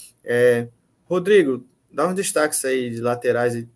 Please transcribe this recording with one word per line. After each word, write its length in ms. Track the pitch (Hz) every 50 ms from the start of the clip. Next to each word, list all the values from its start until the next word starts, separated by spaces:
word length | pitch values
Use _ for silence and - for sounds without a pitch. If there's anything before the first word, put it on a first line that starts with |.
| - - _ _ -
É, 440 | - 120 120 123 123 120 120 120 120 _ _ _ _ _ _ _
Rodrigo, 580 | - 175 185 175 190 214 202 170 139 131 117 - _ _ _ _ _
dá 160 | - - 147 180
uns 80 | 185
destaques 500 | 185 190 - - 156 151 151 151 - -
aí 240 | 135 131 131 123 120
de 120 | 117 113
laterais, 540 | 117 120 120 120 - 127 117 117 120 123 117
e 140 | 117 117 117 _